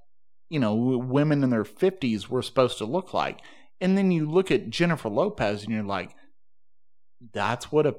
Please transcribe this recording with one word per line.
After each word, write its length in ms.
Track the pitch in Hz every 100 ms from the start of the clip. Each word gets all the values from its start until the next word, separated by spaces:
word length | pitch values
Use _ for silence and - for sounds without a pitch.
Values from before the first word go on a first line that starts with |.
| - - - - -
you 100 | 156
know, 160 | 110 110
w-, 240 | 127 123
women 440 | 127 131 151 143
in 60 | 131
their 160 | 117 101
fifties 640 | - 185 190 127 107 -
were 140 | 127
supposed 340 | - - 123 -
to 80 | 110
look 260 | 175 -
like. 280 | 92 69 - - - - -
And 160 | 185 196
then 140 | 190
you 180 | 170 151
look 220 | 175 190
at 180 | 131 110
Jennifer 400 | - 170 156 110
Lopez 540 | 110 196 - 107 104
and 100 | 107
you're 80 | 110
like, 320 | 101 95 92 - - - - - - - - - - - 113
"That's 380 | 104 101 123 -
what 140 | 151
a 80 | 147